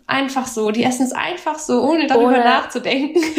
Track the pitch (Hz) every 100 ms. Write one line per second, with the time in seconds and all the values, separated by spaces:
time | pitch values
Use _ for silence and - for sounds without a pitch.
0 | - 277 262 269 247 220 214 226 247 247
1 | 254 - - 359 311 - - 247 269 320
2 | 277 240 247 247 240 269 - 247 185 269
3 | 294 349 320